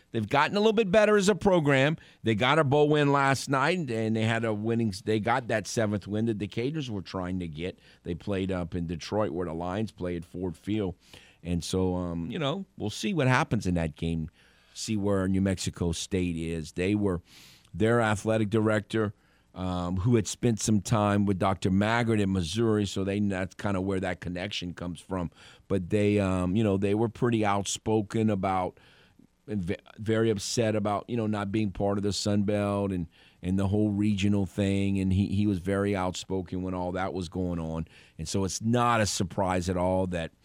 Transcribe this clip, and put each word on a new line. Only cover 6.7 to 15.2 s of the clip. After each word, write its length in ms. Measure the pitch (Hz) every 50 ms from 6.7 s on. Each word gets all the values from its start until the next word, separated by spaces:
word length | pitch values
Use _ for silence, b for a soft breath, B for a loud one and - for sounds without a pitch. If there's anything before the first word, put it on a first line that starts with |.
| 160 160 139 123
were 120 | 107 98
trying 380 | 82 - - 92 90 87 92 92
to 80 | 87
get. 320 | 82 73 76 85 92 - B B B B B _
They 100 | 85 87
played 360 | 78 - 104 101 92 95 92
up 260 | 95 90 87 80 -
in 120 | 90 85
Detroit 440 | 82 90 78 - - 101 104 110 95
where 160 | 73 87 90
the 60 | 82 80
Lions 380 | 82 87 90 90 104 110 104
play 240 | - - 90 90 87
at 80 | 85 82
Ford 320 | - - 90 92 90 78
Field. 400 | - - 98 104 110 101 90 - B B B B B B B B B -
And 200 | 82 87 87 -
so, 320 | - - 92 92 92 90
um, 340 | 90 90 87 85 85 82 90
you 80 | - 185
know, 260 | 151 135 156 196 190 - _
we'll 140 | - - 107
see 220 | - - - 214 202
what 140 | 156 135
happens 380 | 127 127 131 160 - 127 107 82
in 80 | 92 87
that 220 | 85 82 80 73
game, 320 | - 85 82 82 82 80 80 b b b b b b b b b
see 220 | - - - 110
where 320 | 104 98 101 101 95